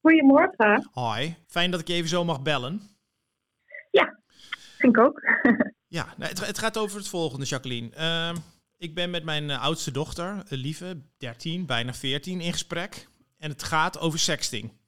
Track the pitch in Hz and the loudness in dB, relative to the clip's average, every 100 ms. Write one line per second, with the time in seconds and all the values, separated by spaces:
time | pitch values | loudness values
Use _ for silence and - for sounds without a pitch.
0 | 311 320 277 277 370 - 214 214 - - | 8 8 8 8 6 4 4 4 0 -4
1 | 120 107 147 165 _ 175 180 180 160 170 | -4 -2 -4 -6 _ 0 0 0 -2 -2
2 | 165 175 170 143 135 143 123 190 - _ | 0 0 0 -2 0 0 -2 -8 -12 _
3 | _ _ _ _ _ _ _ - - - | _ _ _ _ _ _ _ -20 0 2
4 | - - _ _ - - - - 262 233 | 2 -2 _ _ -18 -16 -18 2 4 8
5 | 240 - - - 247 233 - - _ 170 | 6 4 0 2 4 2 0 -4 _ -8
6 | - - 156 185 - - 220 220 208 196 | -8 -8 -8 -6 -6 -4 -4 -2 -4 -6
7 | 196 185 156 131 135 135 131 120 117 - | -8 -2 -2 -4 -6 -4 -4 -6 -8 -6
8 | 160 165 165 170 151 _ _ _ 175 156 | -4 -2 -4 -6 -12 _ _ _ -12 -6
9 | 175 175 160 151 147 139 139 160 - 135 | -4 -4 -4 -4 -4 -2 -2 -2 -4 -6
10 | 151 - 175 202 - 135 131 156 180 175 | -6 -6 -8 -8 -8 -8 -8 -8 -10 -14
11 | - _ 127 117 165 170 170 120 120 127 | -16 _ -14 -10 -8 -6 -2 -2 -2 -6
12 | 135 139 185 180 170 160 - 170 185 - | -4 -4 -6 -6 -4 -6 -6 -8 -8 -12
13 | - _ _ _ 156 143 - 160 165 - | -20 _ _ _ -12 -10 -2 2 0 0
14 | 165 156 - 151 - 110 110 _ | -4 0 0 0 -4 -6 -10 _